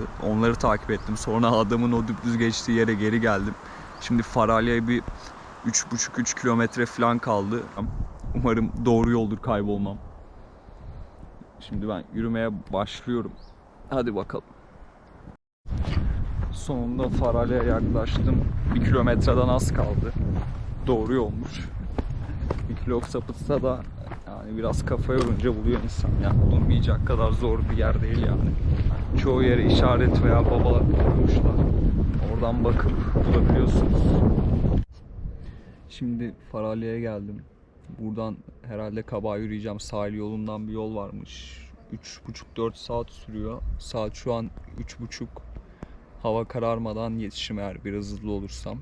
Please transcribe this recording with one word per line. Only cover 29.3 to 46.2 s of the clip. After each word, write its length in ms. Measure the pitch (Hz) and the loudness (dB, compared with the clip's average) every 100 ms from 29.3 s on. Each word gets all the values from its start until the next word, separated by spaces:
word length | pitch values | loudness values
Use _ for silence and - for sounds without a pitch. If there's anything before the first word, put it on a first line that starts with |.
| 127 | 4
yere 220 | 127 123 - | 4 4 6
işaret 580 | 131 127 120 127 123 | 6 6 6 4 6
veya 220 | 123 117 117 | 6 6 6
baba 340 | 120 113 113 | 4 6 6
koymuşlar. 760 | - - - - - - - - - - - - - - - | 6 6 6 6 6 6 6 4 4 4 4 4 2 2 0
Oradan 300 | - 117 120 | 0 0 2
bakıp 280 | 120 113 - - - - | 4 4 2 2 2 2
bulabiliyorsunuz. 880 | - - - - - - - - - - - - - - - - - - - - - - - - - - - | 4 4 6 4 4 4 4 6 6 6 6 4 2 2 2 2 0 -8 -18 -12 -10 -10 -14 -16 -18 -20 -18
Şimdi 440 | - 123 117 117 - - | -8 -6 -4 -6 -10 -10
Faralya'ya 480 | 110 110 110 113 117 | -6 -4 -4 -4 -4
geldim. 420 | 113 104 101 104 - - - - - - | -6 -6 -8 -12 -16 -20 -20 -20 -18 -10
Buradan 380 | 110 107 110 101 - - | -8 -4 -6 -8 -14 -18
herhalde 400 | 120 107 107 110 | -12 -10 -8 -8
Kabak'a 360 | - 107 107 104 | -6 -4 -4 -4
yürüyeceğim. 420 | 110 107 107 101 | -6 -6 -8 -10
Sahil 340 | - 107 104 | -8 -6 -4
yolundan 540 | 107 104 110 107 107 107 | -6 -6 -6 -6 -8 -8
bir 60 | |
yol 220 | 110 110 107 | -8 -6 -8
varmış. 640 | 101 - - - - - - - - | -10 -12 -16 -16 -16 -18 -20 -20 -16
Üç 300 | - - - - | -16 -14 -18 -16
buçuk, 300 | - - - | -16 -12 -6
dört 200 | 113 - | -6 -6
saat 320 | - 117 113 | -8 -8 -8
sürüyor. 520 | - - 107 110 117 - - | -12 -14 -8 -8 -8 -8 -8
Saat 340 | - 117 107 - | -8 -6 -6 -6
şu 180 | 123 | -4
an 160 | 117 113 - - - | -4 -4 -10 -14 -12
üç 220 | - - | -12 -12
buçuk. 300 | 117 - - - - - - - - - - - | -14 -12 -14 -14 -18 -18 -18 -20 -20 -20 -20 -6